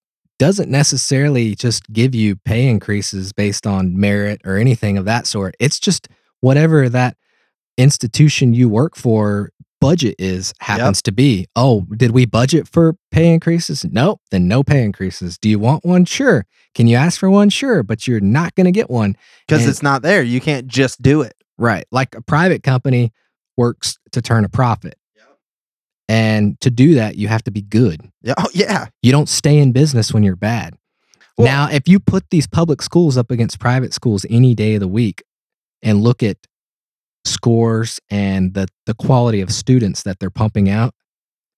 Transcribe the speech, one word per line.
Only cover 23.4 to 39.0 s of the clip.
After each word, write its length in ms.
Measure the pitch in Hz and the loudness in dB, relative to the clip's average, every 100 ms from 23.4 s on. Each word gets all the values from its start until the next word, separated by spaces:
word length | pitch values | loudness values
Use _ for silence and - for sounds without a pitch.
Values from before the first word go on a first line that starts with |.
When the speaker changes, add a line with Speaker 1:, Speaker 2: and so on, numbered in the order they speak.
| _ - | _ -2
Speaker 1:
works 400 | 120 - - - _ | -2 -2 -10 -12 _
to 80 | 123 | -10
turn 240 | - 113 | -2 0
a 40 | 101 | 0
profit. 480 | - 123 110 87 - _ _ | 0 -2 -2 -8 -20 _ _
Speaker 2:
Yep. 220 | _ _ _ _ _ _ _ _ - | _ _ _ _ _ _ _ _ -2
Speaker 1:
And 520 | 113 110 107 101 - | 0 2 0 0 0
to 100 | 131 | -2
do 240 | 120 143 147 | 4 4 4
that, 200 | 107 - | 0 -6
you 120 | 104 | -4
have 140 | 113 | -4
to 60 | - | -4
be 120 | 104 | -10
good. 480 | 98 107 120 78 - _ | -2 0 0 -2 -14 _
Speaker 2:
Yeah. 120 | 113 - | -6 -4
Oh, 120 | - | -4
yeah. 360 | 175 - 202 - _ | -2 -2 -2 -6 _
Speaker 1:
You 80 | 120 | 2
don't 160 | 139 143 | 2 0
stay 280 | - 147 147 | -2 2 4
in 140 | 139 | 4
business 400 | 123 156 127 101 | 4 2 0 0
when 100 | 110 | 2
you're 140 | 104 90 | 0 0
bad. 400 | 104 117 82 - _ _ _ _ _ - | -4 -6 -8 -18 _ _ _ _ _ 0
Speaker 2:
Well 80 | 123 | 2
Speaker 1:
Now, 220 | 135 147 | 2 0
if 180 | 147 165 | 0 4
you 100 | 190 | 4
put 300 | - 190 - | 4 -2 0
these 160 | 170 - | -2 0
public 360 | - 165 139 | -2 0 -2
schools 340 | - 170 170 127 | -2 0 2 0
up 140 | 120 | -2
against 280 | 120 113 - | -2 -4 -2
private 360 | 127 127 127 | -2 -2 -4
schools 320 | - 127 101 - | -4 -2 -2 0
any 260 | 117 127 | 4 4
day 200 | 107 107 | 2 0
of 60 | 107 | -2
the 80 | 95 | -2
week 340 | 104 110 - _ _ _ _ _ _ | -2 -2 -6 _ _ _ _ _ _
and 200 | 113 104 | 0 2
look 200 | 113 123 | 2 0
at 140 | 110 87 _ _ _ _ _ _ _ _ | -2 -4 _ _ _ _ _ _ _ _
scores 760 | - - 123 113 113 113 113 - _ | -10 -4 0 2 2 -2 -4 -10 _
and 420 | 101 98 95 92 | -4 -2 0 -2
the, 160 | 98 95 - | -2 -8 -8
the 100 | - | -10
quality 460 | 113 | -6